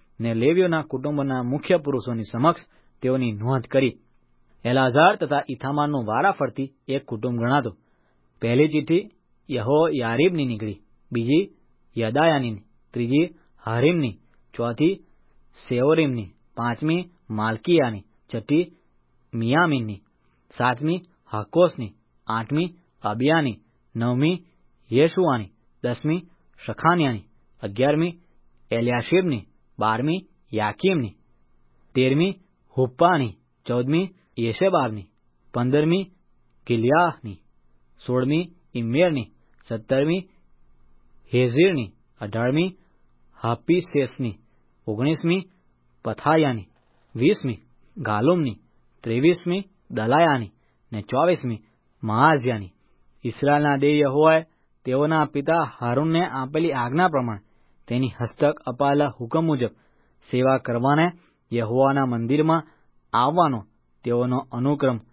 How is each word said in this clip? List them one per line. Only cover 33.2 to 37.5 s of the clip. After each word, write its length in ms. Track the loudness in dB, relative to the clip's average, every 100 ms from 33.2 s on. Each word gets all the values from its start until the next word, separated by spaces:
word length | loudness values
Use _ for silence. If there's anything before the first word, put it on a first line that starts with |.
| -2 -8 _ _ -4
ચૌદમી 420 | -2 0 0 -2 -8 _ -6
યેશેબાબની, 720 | -4 0 2 2 0 -4 -14 _ _ _ _
પંદરમી 580 | -2 0 2 2 0 -2 _ _ _ _ _ -4
કિલ્યાહની, 760 | 0 2 4 2 -2 -14 -16 _